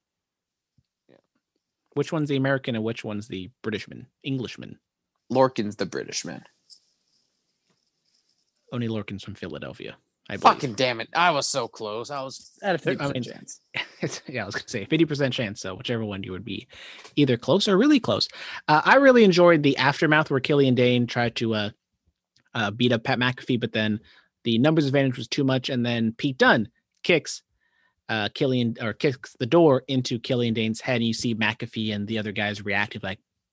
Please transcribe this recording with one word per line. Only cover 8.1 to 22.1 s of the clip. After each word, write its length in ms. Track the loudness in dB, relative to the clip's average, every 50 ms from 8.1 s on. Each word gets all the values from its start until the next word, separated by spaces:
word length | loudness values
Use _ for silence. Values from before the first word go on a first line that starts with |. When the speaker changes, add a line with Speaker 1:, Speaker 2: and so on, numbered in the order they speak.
| _ _ _ _ _ _ _ _ _ _ _ _
Speaker 2:
Only 160 | -8 -6 -4 -4
Lorcan's 340 | -4 -6 -6 -8 -12 -12
from 140 | -12 -14 -14
Philadelphia, 600 | -14 -12 -12 -12 -12 -12 -14 -14 -14 -16 -16 -16 -18 _ _ _ _ _ -12
I 80 | -4
believe. 60 | 2
Speaker 1:
Fucking 320 | 4 4 4 4 0 -4 -2
damn 260 | -2 0 0 -2 -4
it. 100 | -8 -4 -2
I 160 | 2 2 2
was 180 | 2 0 -2 -2
so 200 | -2 -4 -4 -6
close. 420 | -8 -10 -10 -8 -8 -8 -10 -10
I 100 | -10 -10
was 360 | -10 -12 -14 -16 -20 -20 _ _
at 200 | -4 -2 -2 -2
a 40 | -2
Speaker 2:
There, 100 | -4 -4
I 20 |
Speaker 1:
fifty 0 |
percent 180 | -2 -4 -4 -4
Speaker 2:
mean, 80 | -6
Speaker 1:
chance. 380 | -6 -8 -12 -16 -18 -20 -20 -20 _ _ -10 -10
Speaker 2:
<laughs> 200 | -10 -10 -8 -8
it's, 220 | -8 -8 -8 -10 -12
yeah, 160 | -10 -8 -8
I 40 | -8
was 100 | -8 -8
gonna 120 | -10 -10 -8
say 160 | -8 -10 -4
fifty 200 | -2 0 0 2
percent 280 | 0 0 -2 -2 -2
chance. 280 | -2 -4 -6 -6 -6 -10
So 160 | -10 -12 -12
whichever 280 | -10 -6 -6 -4 -4 -4
one 200 | -6 -8 -8 -10
you 80 | -10
would 120 | -12 -12 -10
be, 220 | -10 -10 -10 -12 -16 -20 -20 -20 -20 -20 -20 -20 -4 _
either 220 | 2 4 4 2
close 320 | 2 2 2 2 2 4 4
or 100 | 4 4
really 220 | 6 6 4 4
close. 280 | 2 0 0 -2 -2 -4 -6 -12 -14 -14 -14 -6 2
Uh, 160 | 4 4 6 6
I 120 | 6 6
really 260 | 8 8 8 8 8
enjoyed 400 | 8 8 8 8 8 8 8 6
the 140 | 4 2 2
aftermath 520 | 4 2 2 2 2 2 4 4 4 2 2
where 120 | 0 -2
Killian 340 | 0 2 4 4 4 4 4
Dane 320 | 4 4 4 4 2 0
tried 300 | 0 -2 -2 -2 -2 -2
to, 180 | -2 -2 -2 0
uh, 160 | -2 -2 -4 -8 _ _ _ _ _ _ _